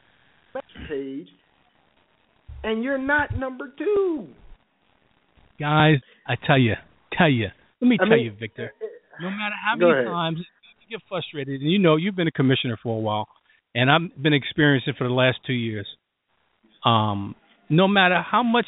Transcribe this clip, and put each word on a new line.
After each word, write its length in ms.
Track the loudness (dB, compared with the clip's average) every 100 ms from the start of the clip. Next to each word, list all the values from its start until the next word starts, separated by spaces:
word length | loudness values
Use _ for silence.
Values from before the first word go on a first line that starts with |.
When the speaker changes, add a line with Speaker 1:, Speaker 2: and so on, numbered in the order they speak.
| _ _ _ _ _
Speaker 1:
the 80 | -16 -16 -16 -12
page, 400 | -10 -10 -12 -16 _ _ _ _ _ _ _ _ _ _ _ -20 -10
and 180 | -6 -4
you're 160 | -4 -4
not 380 | -2 -2 -2 -4
number 300 | -6 -10 -14 -6
two. 500 | -2 0 0 -2 -8 -18 -20 -20 _ _ _ _ _ _ _ _ _ -8
Speaker 2:
Guys, 380 | 0 4 4 4 0 _ -8
I 100 | -4
tell 220 | 2 4
you, 180 | 4 0 -8 _ -6 2
tell 120 | 2
you, 180 | 2 -2 -8 _ -2
let 60 | 2
me 80 | 4
Speaker 1:
I 60 | 4
Speaker 2:
tell 100 | 4
Speaker 1:
mean, 100 | 2
Speaker 2:
you, 60 |
Victor, 400 | -8 -14 -12 -14 -12
Speaker 1:
eh, 40 | -16
eh, 20 | -16 _ -12
Speaker 2:
no 80 | -10
matter 240 | -8 -8 -6
how 160 | -4 2
Speaker 1:
go 100 | 4
Speaker 2:
many 100 | 4
Speaker 1:
ahead. 60 | 0
Speaker 2:
times 240 | -4 -4 -4 -10 _ _ _ -16
you 100 | -16
get 60 | -10
frustrated, 500 | -10 -8 -8 -8 -4
and 80 | 0
you 100 | 4
know 180 | 4 4
you've 180 | 2 -2
been 120 | -2
a 40 |
commissioner 460 | 2 2 2 -2 -6
for 140 | -6 -4
a 40 |
while, 260 | -4 -6 -8 _ _ _ _
and 160 | 0 2
I've 300 | 2 0 -4
been 120 | 0
experiencing 600 | 0 -2 0 2 2 0
it 40 | -4
for 80 | -2
the 60 |
last 260 | 0 0 0 -4
two 80 |
years. 340 | -6 -6 -8 -12 -18 _ _ _ _ _ _ _ _
Um, 520 | 2 2 2 -2 -6 -12 _ _ 0
no 180 | 2 4
matter 340 | 4 2 2
how 220 | 0 0
much 220 | 2 0